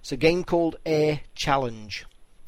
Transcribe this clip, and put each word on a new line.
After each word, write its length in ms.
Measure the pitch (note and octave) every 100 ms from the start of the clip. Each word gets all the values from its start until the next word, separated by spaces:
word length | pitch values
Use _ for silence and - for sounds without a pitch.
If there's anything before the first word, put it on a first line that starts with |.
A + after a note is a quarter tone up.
It's 120 | -
a 40 | C3+
game 260 | D#3 F3+
called 320 | F3 F3 E3 - E3
Air 360 | D3+ D3+ D3+ -
Challenge, 680 | - - C#3 B2 A2 G#2+ - - - - -